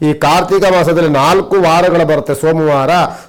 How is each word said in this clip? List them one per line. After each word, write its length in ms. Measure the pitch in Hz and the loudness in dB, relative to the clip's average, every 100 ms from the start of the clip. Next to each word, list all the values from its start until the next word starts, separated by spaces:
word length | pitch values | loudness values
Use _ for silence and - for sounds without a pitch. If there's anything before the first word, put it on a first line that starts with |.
ಈ 100 | 151 | -4
ಕಾರ್ತಿಕ 500 | 151 147 170 180 196 | -2 0 0 0 0
ಮಾಸದಲ್ಲಿ 460 | 196 185 170 170 165 | 2 0 0 0 0
ನಾಲ್ಕು 460 | 139 147 190 - 196 | 2 2 0 0 0
ವಾರಗಳು 500 | 170 165 180 170 156 | 2 2 2 2 0
ಬರುತ್ತೆ. 300 | 147 143 139 | -2 -2 -4
ಸೋಮವಾರ, 540 | 160 160 156 143 135 175 151 - | -2 0 0 0 0 0 -2 -6